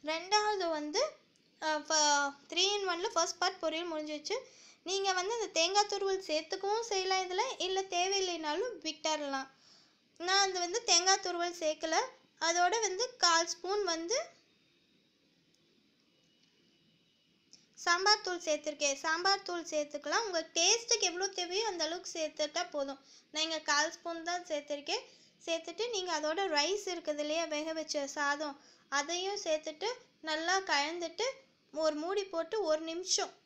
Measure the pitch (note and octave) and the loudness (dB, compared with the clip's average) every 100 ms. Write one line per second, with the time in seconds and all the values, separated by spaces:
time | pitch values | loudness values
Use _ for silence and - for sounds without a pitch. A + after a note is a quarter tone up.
0 | D4 D#4+ F4+ G#4 G#4+ G#4 E4+ D#4 D4+ F4+ | -2 -4 2 2 4 2 0 -2 -2 0
1 | D#5 - _ _ _ _ D#4 D4+ D4 D#4 | 0 -4 _ _ _ _ -2 0 2 4
2 | D4 C#4+ C#4+ C#4 - E4 F#4+ G#4 F#4+ E4+ | 6 4 2 -4 -6 2 2 2 0 0
3 | F#4 E4 E4+ - F4+ F#4+ D#4+ D#4 F4 D#4 | 0 2 0 2 0 0 -2 -2 -4 -4
4 | D4+ D4+ - A#4 B4+ - - - - G4 | -4 -8 -4 -6 -6 -20 -20 -14 -4 0
5 | G4 F#4 F#4 A#4 G#4 D#4+ E4+ G4+ G#4 G4+ | 2 0 0 -2 -2 2 4 4 2 0
6 | G4 F#4+ F#4+ D4+ D#4+ F#4+ G4 A4 A4 F#4+ | 0 -2 0 -2 -2 -4 0 -2 0 -2
7 | F#4 F#4+ F#4 F#4 B4+ G#4 F4+ F#4+ F#4+ F4 | 2 0 0 0 -2 -2 -2 -2 -2 0
8 | F#4 G4 F#4 E4+ D#4 D#4 B4 G4+ D#4 D4+ | 0 0 -2 -2 -2 -2 -2 -4 -8 -4
9 | D#4 D4+ C#4+ C4+ C#4 _ - - _ _ | -2 -2 -2 -4 -8 _ -20 -20 _ _
10 | _ _ F4 G4 G4 F#4 F4 G#4+ A#4 E4+ | _ _ 2 4 4 2 -2 -2 4 4
11 | F#4 G4 F#4 F4 F4 F4 D#4 D#4 D#4+ E4 | 6 4 2 -2 -2 0 -2 0 0 0
12 | B4+ - _ _ E4 E4+ F4+ A4 G#4+ F#4 | 0 -8 _ _ 0 4 4 4 0 0
13 | B4+ - F4 E4 E4+ - F4+ G#4 F#4+ E4 | -4 2 4 4 2 -4 -2 0 0 -2
14 | E4+ B4+ E5 - _ _ _ _ _ _ | 0 -2 -2 -14 _ _ _ _ _ _
15 | _ _ _ _ _ _ _ _ _ _ | _ _ _ _ _ _ _ _ _ _
16 | _ _ _ _ _ _ _ _ _ _ | _ _ _ _ _ _ _ _ _ _
17 | _ _ _ _ _ - _ - F4+ F4 | _ _ _ _ _ -20 _ -4 2 4
18 | G4 G#4+ F#4+ F4 E4 D4+ D4+ D4 C#4+ C#4 | 6 4 2 -4 0 -2 -2 -2 -2 0
19 | E4 D#4+ F#4+ G4 G4 F4 D#4+ D#4 D4 D4 | 0 2 2 2 0 -6 -4 -4 -4 -6
20 | D4 F#4 A4+ E4+ D#4+ - F4 A4+ A#4 A#4 | -2 0 0 -4 -2 2 4 4 2 0
21 | F#4+ E4+ F#4+ F4+ F4 F#4 A4+ F4+ D#4 F4 | 0 0 -4 -4 -2 -2 -2 -2 -4 -4
22 | - E4+ D#4 - D4+ D#4+ F4 D4 C#4 C#4 | -6 -4 -4 -2 -2 -2 -4 -4 -4 -6
23 | - - _ D4+ D#4+ D#4 D#4 D4 D#4 E4+ | -16 -20 _ -4 -2 -2 2 2 2 -2
24 | E4+ E4+ E4 F4+ F4 D4 C#4+ D4 C#4+ G#4 | -8 -6 -4 -4 -4 -6 -4 -6 -4 -4
25 | - - - _ - E4 E4 E4+ A#4+ G#4+ | -6 -20 -20 _ -4 -4 -4 -6 -2 -2
26 | F4+ D#4 D4+ E4 G4 D4 D4+ G4+ - F4 | -2 -2 0 0 2 2 2 -2 -4 -6
27 | D#4+ D4 D4+ D#4+ D#4+ D4+ D#4 D#4+ D#4 D4+ | -4 -4 -2 -2 -2 -4 -4 -6 -4 -4
28 | C#4 D4 C#4+ C#4+ D4+ C#4 - - _ C#4 | -4 -2 -2 0 -4 -8 -20 -20 _ -2
29 | D4 F4 F#4+ G#4 F4+ D#4 D#4 D#4 G4+ B4 | 0 -2 -2 -4 0 -2 -2 -4 -4 -4
30 | - _ D#4 D#4 E4 F#4+ F#4+ D4 D4 F4 | -12 _ -4 -2 2 0 2 2 2 -2
31 | E4 E4 B4 C5 _ _ _ D4 D#4 D4+ | -6 -2 -4 -4 _ _ _ 0 2 2
32 | E4 G4+ G4 E4 E4 A4 F#4 D#4 D#4+ E4+ | -2 -2 -2 -4 -2 -2 2 0 0 -6
33 | F#4 - F#4 - | -2 0 0 -6